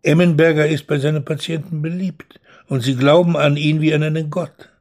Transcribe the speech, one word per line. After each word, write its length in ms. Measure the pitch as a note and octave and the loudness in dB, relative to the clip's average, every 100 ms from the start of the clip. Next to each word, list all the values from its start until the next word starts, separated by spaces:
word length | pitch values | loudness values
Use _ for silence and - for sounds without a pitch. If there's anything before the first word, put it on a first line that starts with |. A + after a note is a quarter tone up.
Emmenberger 640 | - D#3+ F3 D3+ E3 D#3 D3+ | 2 4 4 4 2 2 0
ist 200 | D#3 - | -2 -2
bei 120 | D3 | -2
seinen 260 | D3 D#3 | 0 -2
Patienten 580 | - D3+ - E3 - D#3 | -4 -8 -6 -8 -6 -8
beliebt 580 | D#3 F3+ F#3 - - - _ - _ | -6 -6 -8 -8 -20 -20 _ -20 _
und 140 | C3+ | -4
sie 160 | A#2+ B2+ | -2 0
glauben 400 | C#3 D#3+ F3 D3+ | 4 4 4 0
an 200 | D3 C#3+ | 0 0
ihn 240 | D3+ D#3 | 0 0
wie 120 | D#3 | 0
an 80 | D3+ | 0
einen 280 | D#3 D#3 D3+ | -2 -4 -6
Gott. 400 | F3+ D#3 _ - _ | -8 -8 _ -20 _